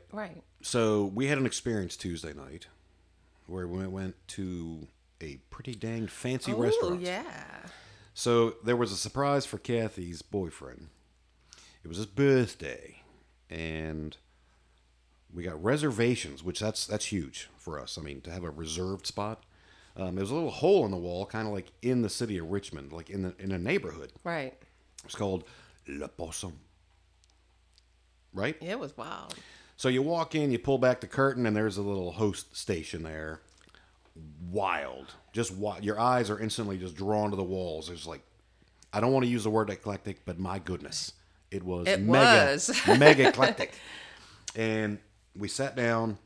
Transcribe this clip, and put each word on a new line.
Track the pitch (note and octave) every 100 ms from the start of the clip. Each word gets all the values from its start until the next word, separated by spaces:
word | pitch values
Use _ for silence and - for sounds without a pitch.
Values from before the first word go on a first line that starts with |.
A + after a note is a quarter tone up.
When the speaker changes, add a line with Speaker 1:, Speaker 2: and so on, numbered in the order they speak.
| -
Speaker 1:
Right. | G#3 G#3 - - _
Speaker 2:
So | - B2 A2 G#2+ G2+
we | G2+ C3+
had | C#3+
an | B2
experience | - B2 A2 F2 -
Tuesday | F2 E2 D#2+
night | C#2+ C2+ D#2 - _ _ _ _ _ _ _ -
where | F#2 F2
we | F#2 F#2+
went | F#2+ F#2 - -
to | - F#2+ F2 E2 D#2+ D#2 _ _ -
a | D#2+ C2+ _
pretty | - B2
dang | G#2+ A2 A2+ G#2+
fancy | - B2 C3 -
Speaker 1:
Ooh, | A3
Speaker 2:
restaurant. | F#4 A4+ F3+ F3+
Speaker 1:
yeah. | F4+ G3 E4+ - - - - - - - -
Speaker 2:
So | - B2 A#2 A2+ -
there | A2 A#2+
was | A2+
a | G2
surprise | G#2 C3 C#3+ C#3+ -
for | -
Kathy's | - A#2 A2 - F2 E2+
boyfriend. | - G2+ F2 - C2+ B1 D#2 - _ _ _ _ _ - - -
It | D#2+
was | E2+
his | G#2+
birthday, | G#2 C#3 C3 A2+ - D2+ A#1+ - - - - _ _ -
and | E2 D#2+ D#2 D#2+ D#2 D#2 - _ _ _ _ _ _ _ _ _ _ _
we | F2
got | E2+ D#2
reservations, | G2+ D3 D3+ A2 A#2+ A#2+ D#2+ C#2
which | F2 E2+
that's, | G#2+ - -
that's | G#2+ -
huge | G2+ C#2 - - -
for | - D2
us. | B1 -
I |
mean, | D2 C#2
to | D#2+
have | F2+
a | E2+
reserved | D2 D#2+ E2 F#2 F#2+ -
spot. | - G#2 A2+ - _ - - - -
Um, | F#2+
there | F#2
was | G2
a |
little | D3+ D3+
hole | - E3+ G3
in | A2
the | F#2
wall, | F2 F2 G2
kinda | A2 A2
like | G2+ - -
in | A#2+ B2
the | G#2+
city | - A2+ F#2
of | E2
Richmond, | G2 - D2+ C#2
like | D#2+ E2
in | G2
the, | F#2 -
in | F#2+
a | F#2
neighborhood. | G2 F#3+ E2+ D#2 C2+ -
Speaker 1:
Right. | F3 E3 C3 - - _ _ -
Speaker 2:
It's | -
called | - G2+ F#2 - - - - -
Le | C#2+ C#2+
Possum. | - E2 - F#2 C#2+ - _ _ _ _ _ _ _ _ _ _ _ _ _ _ _ _
Right? | F#2 A#2+ D#3
Speaker 1:
It | D#3+ A#3
was | C#3 A#2+
wild. | C3+ - - - - - - -
Speaker 2:
So | C3
you | B2+
walk | D3 E3+ D#3+
in, | D#3 D3
you | A#2
pull | C#3 B2+
back | B2+ A#2+
the | G#2
curtain, | - C3+ B2 A#2
and | G#2+
there's | G#2+ F#2+
a |
little | G2+ G2 F2+
host | F2 G#2 F#2 - -
station | - F2 D#2 E2
there. | D#2+ D#2 D#2 D#2 - _ - - - _ _ D#2+ D2+ D2 F2
Wild. | G2+ F#2+ D#2+ C2+ B1+ C2+ - _
Just | G#2+ A#2
wa-, | F#2+ G#2 F#2
your | G#2 G#2+
eyes | B2 B2+ G#2
are | G#2
instantly | A2 - G2+ F#2+
just | F#2 D#2
drawn | G2 G#2+ G#2
to | G2
the |
walls. | F2+ F#2 F2 D#2+ D#2+
There's | E2 E2
like, | D#2+ - _ _ _ _ _ -
I | G#2
don't | A#2+
wanna | C3+ B2
use | A#2+
the | G#2+
word | A2 G#2
eclectic, | F#2 G#2+ G2 G#2 F#2
but | - E2+
my | F#2 F#2+
goodness. | F2 F2 D2 - - - _ _ _
It | G2
was | F2+ F2 F2
Speaker 1:
It | F#2+
Speaker 2:
mega, | G#2 C3 A#3+ G#3 C#3+
Speaker 1:
was. | D3 - - -
<laughs> | C3+
Speaker 2:
mega | D3 C#3 C3
eclectic. | - C3 - - - - - - - - - - A2
And | A2+ A2 G#2+ G#2 - _ _ F#2+
we | G2+
sat | - C3+ C3
down. | A#2 A2+ A2+ G2